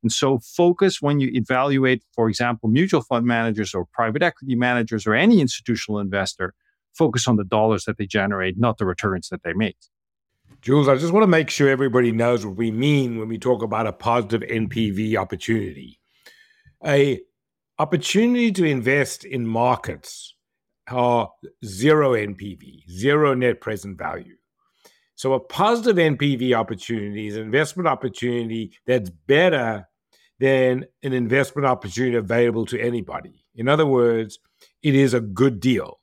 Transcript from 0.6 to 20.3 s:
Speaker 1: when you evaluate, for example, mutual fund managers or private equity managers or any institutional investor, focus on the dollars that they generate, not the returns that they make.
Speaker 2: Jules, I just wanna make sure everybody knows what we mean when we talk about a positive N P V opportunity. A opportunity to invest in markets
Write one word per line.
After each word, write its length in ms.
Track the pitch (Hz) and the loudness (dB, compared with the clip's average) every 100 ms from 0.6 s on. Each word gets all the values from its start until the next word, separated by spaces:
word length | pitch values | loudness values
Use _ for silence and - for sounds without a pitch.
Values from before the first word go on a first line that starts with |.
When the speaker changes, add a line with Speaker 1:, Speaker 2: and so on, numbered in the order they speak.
| 175 175 196 185 | 2 4 0 0
Speaker 1:
when 180 | - 143 | 0 0
you 100 | 135 | 0
evaluate, 680 | 127 107 127 139 135 131 127 _ | -2 0 0 2 2 2 2 _
for 160 | - 113 | -2 0
example, 400 | 98 120 120 113 | 0 -2 -2 0
mutual 320 | 117 190 151 | 2 2 0
fund 240 | 123 123 120 | 0 -2 0
managers 480 | 120 113 107 101 | 0 0 -2 -4
or 120 | 95 90 | -6 -6
private 380 | - 113 123 | -2 -2 0
equity 320 | 170 - 135 123 | -2 -2 -4 0
managers 500 | 123 123 113 110 104 | 2 0 0 -4 0
or 80 | |
any 280 | 107 196 226 | 2 6 6
institutional 580 | 131 - - 110 - 104 | 4 -2 -4 -4 -2 -6
investor, 540 | 101 98 95 - 92 - _ _ _ | -4 -4 -4 -4 -8 -8 _ _ _
focus 340 | - 156 120 120 | 0 0 0 0
on 80 | 110 | 0
the 80 | |
dollars 400 | 95 110 110 104 | 2 0 2 0
that 140 | - - | -4 -8
they 80 | 98 | -4
generate, 520 | 107 98 98 92 92 | -2 -2 -2 -4 0
not 200 | 120 104 | -2 0
the 80 | 95 | -4
returns 420 | 90 107 92 - | -2 -4 -4 -6
that 160 | 90 | -10
they 80 | - | -6
make. 240 | 85 107 - _ _ _ _ _ _ _ _ | -2 -4 -4 _ _ _ _ _ _ _ _
Speaker 2:
Jules, 260 | - 143 139 | 0 2 4
I 80 | 135 | 2
just 160 | 170 | 2
wanna 160 | 190 214 | 4 4
make 220 | 165 156 | 4 2
sure 180 | - 139 | 2 2
everybody 460 | 131 135 120 120 | 4 2 2 2
knows 320 | 113 117 120 107 | 2 0 0 -2
what 100 | 95 | -4
we 160 | 117 | -4
mean 480 | 110 139 147 127 117 | 0 2 2 0 -4
when 80 | 110 | -8
we 100 | 113 | -6
talk 240 | 123 120 | -2 -2
about 260 | 110 107 110 | -2 -4 -4
a 60 | |
positive 500 | - 117 120 101 110 - | -4 0 0 0 -4 -2
N 180 | 113 107 | -4 -4
P 240 | 117 110 | -2 -2
V 240 | 95 107 110 | -2 -2 -2
opportunity. 840 | 95 92 - 113 98 - 92 - _ _ - _ _ _ _ _ - | -4 -8 -2 -2 -2 -12 -18 -20 _ _ -20 _ _ _ _ _ 0
A 340 | 143 139 123 - _ _ _ _ - | 2 4 2 -6 _ _ _ _ -4
opportunity 760 | 156 170 - 190 233 247 233 | -2 -2 0 2 2 2 2
to 100 | 190 | 2
invest 600 | 165 135 117 143 135 - 202 | 0 0 0 0 0 -4 -10
in 200 | 135 117 | -6 -4
markets 880 | 113 123 120 - - - - - | 0 0 0 -4 -12 -14 -20 -20